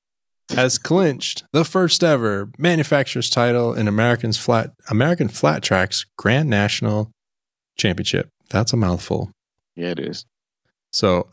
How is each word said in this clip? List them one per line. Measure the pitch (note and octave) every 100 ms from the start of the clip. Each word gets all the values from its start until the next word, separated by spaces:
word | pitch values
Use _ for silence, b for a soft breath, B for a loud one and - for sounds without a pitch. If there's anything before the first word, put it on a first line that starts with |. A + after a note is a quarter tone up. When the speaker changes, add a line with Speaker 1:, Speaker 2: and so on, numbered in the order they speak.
| _ _ _ _ -
Speaker 1:
has | - B2+ -
clinched | - F3 F3 B2+ - - -
the | D3 E3
first | F#3+ F3 -
ever | F3 C#3 A2+ G2+ G#2+ -
manufacturer's | E3 E3 C#3+ D3 C3 B2+ -
title | - A#2+ A#2+ A#2
in | A#2+ G#2+
American's | G#2 A#2+ A#2 A#2 G#2
flat, | - A#2 - - -
American | G#2+ C#3+ F3 A#2
Flat | - D3 D3+
Track's | - F#2+ F#2 - - -
Grand | G2+ C3 D#3
National | G#2 G#2 - A2 G#2+ A2 _ _ _ _ _ _ -
Championship. | G#2+ F2 - F#2 - _ _
That's | F#2+ A2+
a | A#2+
mouthful. | F#2+ F2 - E2 F#2+ - _ _ _ -
Speaker 2:
Yeah, | F2
it | E2
is. | - - - _ _ _ _ _ _
Speaker 1:
So | - F#2+ F2+ -